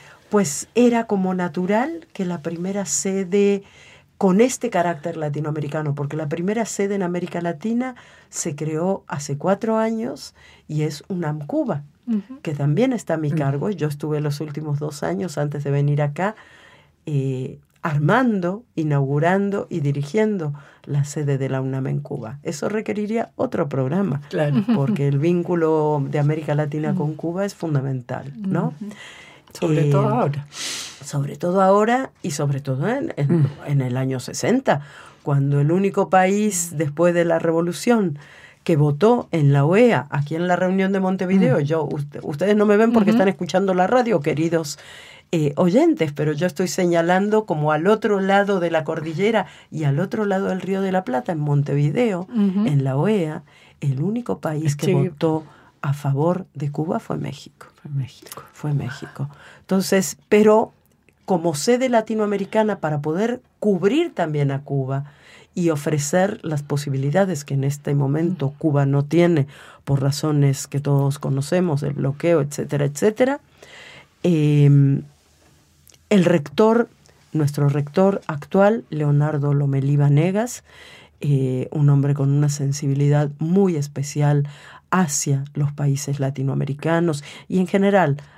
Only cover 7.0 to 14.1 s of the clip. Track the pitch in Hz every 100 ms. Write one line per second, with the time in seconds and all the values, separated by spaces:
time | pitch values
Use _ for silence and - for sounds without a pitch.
7 | 180 175 175 175 170 165 220 233 254 247
8 | - - _ - 170 147 156 156 180 196
9 | - 143 143 143 180 196 220 220 220 220
10 | 240 294 - - - - - 151 151 147
11 | - 180 156 151 147 302 262 147 147 _
12 | - 214 190 269 170 147 143 151 262 240
13 | - 160 151 156 139 143 190 185 151 147
14 | 156